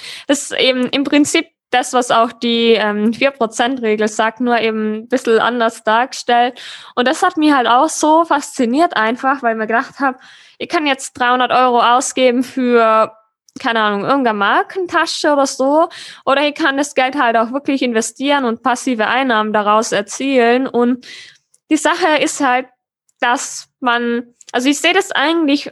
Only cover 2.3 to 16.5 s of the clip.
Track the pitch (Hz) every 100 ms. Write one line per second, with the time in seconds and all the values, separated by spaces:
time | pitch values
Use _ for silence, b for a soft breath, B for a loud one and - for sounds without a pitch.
2.3 | 240 240 233 233 220 208 208 214 220 269
3.3 | 277 226 233 240 262 226 214 214 214 220
4.3 | 226 247 233 220 220 214 214 233 247 240
5.3 | 220 226 240 226 226 - 220 262 - -
6.3 | 240 240 240 B B B - 247 320 359
7.3 | 339 302 277 240 247 311 - 302 311 330
8.3 | 294 - - 233 269 349 220 220 240 262
9.3 | 277 233 220 214 226 262 - 269 254 B
10.3 | B B B - 339 294 262 - - 247
11.3 | 254 247 247 254 240 226 240 269 - 254
12.3 | 247 247 269 247 240 226 220 214 - _
13.3 | _ _ - 247 226 214 202 196 277 240
14.3 | 208 202 294 403 381 349 339 330 - 320
15.3 | 285 269 - 269 302 339 B B B -
16.3 | 277 294